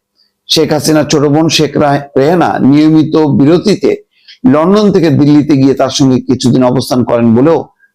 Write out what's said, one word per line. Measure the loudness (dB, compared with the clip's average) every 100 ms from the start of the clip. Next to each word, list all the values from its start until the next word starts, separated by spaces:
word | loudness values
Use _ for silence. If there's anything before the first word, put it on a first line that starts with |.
| _ _ _ _ -6
শেখ | -2 -2
হাসিনার | -2 -2 -2
ছোট | 0 -2
বোন | 0 0 0
শেখ | -2 -2 -2
রা-, | -2 -2 -4 -2
রেহেনা | 0 0 -2 0
নিয়মিত | 2 2 2 2 0 0
বিরতিতে | 0 0 2 0 0 -2 -2 -4 _ _ -20 -4 0
লন্ডন | 0 0 0 0
থেকে | 0 0
দিল্লিতে | 0 2 2 2 2
গিয়ে | 0
তার | 0 -2
সঙ্গে | 0 0 0
কিছুদিন | -2 -2 0 0
অবস্থান | 0 -2 -4 -4
করেন | -2 0 2
বলেও | 2 2 0 -4 _ _